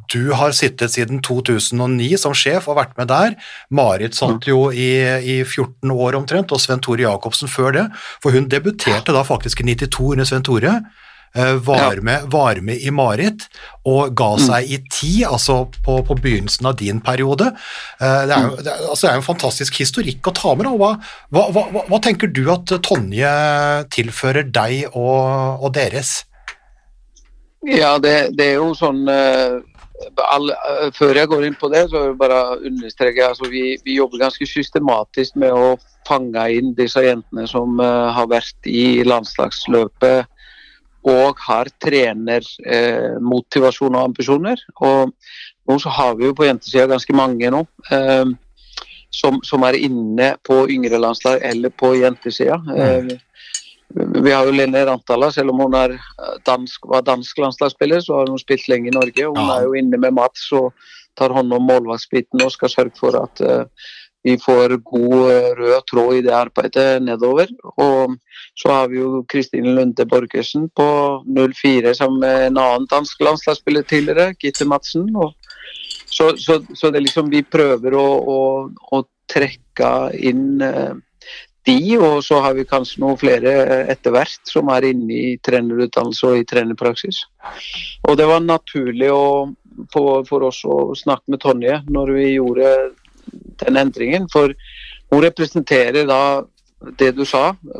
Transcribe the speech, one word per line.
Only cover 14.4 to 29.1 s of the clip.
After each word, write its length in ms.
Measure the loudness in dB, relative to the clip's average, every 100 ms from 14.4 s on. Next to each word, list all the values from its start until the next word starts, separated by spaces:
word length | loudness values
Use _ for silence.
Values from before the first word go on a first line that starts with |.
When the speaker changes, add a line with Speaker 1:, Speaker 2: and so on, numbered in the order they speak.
| 2 2 -2
Speaker 1:
i 80 | -8 -8
ti, 320 | -6 -2 0
altså 420 | 0 0 0 0 -2 -4
på, 220 | -2 0 0
på 100 | -2
begynnelsen 460 | 0 -2 -2 -4 -2
av 80 | -2
din 260 | -4 -4
periode. 460 | -2 -2 0 0 0 -2 -12 -16 -16 -4
Eh, 260 | 0 2 2
det 100 | 2
er 40 |
jo, 60 | 2 -2
Speaker 2:
Mm. 80 |
Speaker 1:
det 40 | -8
er, 100 | -6 -6
altså, 120 | 0
det 80 | 2
er 60 | 2
jo 60 | -2
en 40 | -2
fantastisk 380 | -4 -4 -4 -4
historikk 420 | -4 -2 -4 -4
å 120 | -4 -2
ta 180 | 0
med, 120 | 0 0
da. 120 | 2
Hva, 220 | 2 0 -8 -20 -2
hva, 200 | 2 2
hva, 200 | 0 -2
hva, 140 | -4 -2
hva 120 | 0
tenker 260 | 0 0 -2
du 200 | 0 0
at 140 | -2 -2 -4
Tonje 1080 | 0 -2 -2 -2 0 2 2 0 0 -2 -2
tilfører 600 | -4 -4 -2 -2 0 0
deg 340 | 0 0 -2 -4
og, 680 | -4 0 0 0 0 -2 -4
og 100 | -4
deres? 520 | -2 -2 -2 -6 -8 -10 _ -20 -20 _ _ _ _ _ _ _ -20 _ _
Speaker 2:
Ja, 340 | 0 2 4 4
det, 380 | 4 2 2 0
det 140 | 2
er 60 | 2
jo 140 | 0 0
sånn, 300 | -2 0
eh, 540 | 0